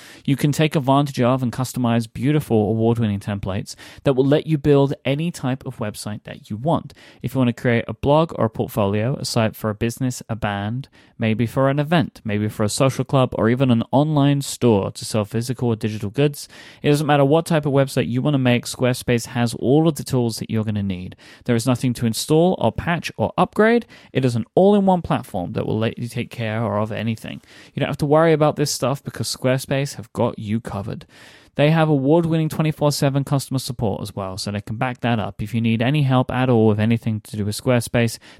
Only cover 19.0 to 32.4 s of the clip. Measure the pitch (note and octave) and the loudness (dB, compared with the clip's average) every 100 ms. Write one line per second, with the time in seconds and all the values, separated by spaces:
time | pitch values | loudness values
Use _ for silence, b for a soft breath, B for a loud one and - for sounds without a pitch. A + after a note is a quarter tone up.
19 | - A#2+ - B2 A#2+ - G#2 C#3+ D#3+ D3+ | 0 0 0 -2 -2 -2 2 4 4 0
20 | A#2 C3 A#2+ A2 - A2 G#2+ G#2 G2+ F2+ | -2 -2 0 -4 -4 -4 -2 -2 -2 -4
21 | F#2 - B B - A#2 C3 A#2+ C3 A#2+ | -8 -14 B B -2 0 2 0 0 0
22 | A#2+ A2 - D#3 F3 - A#2 - - E3+ | -2 -2 0 2 2 2 -2 -2 -4 -4
23 | - - - - F3+ - A3 A#3+ - B | -4 -4 -2 0 -2 2 4 4 0 B
24 | B - C3 A#2 - - F#3+ G#3 F#3+ F3+ | B 0 0 0 0 4 6 6 4 2
25 | - C3+ - G2 F2 A2+ - A2 A2+ - | 0 -4 -4 -8 -6 -4 -2 0 -2 -4
26 | A#2+ A#2+ A#2 - A2+ G#2+ A2+ G#2 G#2+ G#2+ | -8 -6 -8 -6 -4 -2 -2 0 -2 -4
27 | G#2+ A2+ - - _ B B - C#3 - | -4 -4 -8 -14 _ B B -4 -4 -2
28 | D3 D3+ E3 D#3 D3+ - D3 - B2 C#3 | 2 4 6 4 2 2 -2 -2 -2 -4
29 | - - A2+ - B2+ C3 - C#3 C#3 - | -6 -8 -8 -2 0 0 -2 -4 -4 -8
30 | - - A#2 - G#2+ A2 - G2+ G2+ - | -10 -2 -2 -2 -4 -4 -4 -8 -8 -10
31 | - B B B B - D3 D#3+ D#3 D3 | -12 B B B B 0 2 4 4 2
32 | C3 E3 E3 D#3+ | 4 4 4 0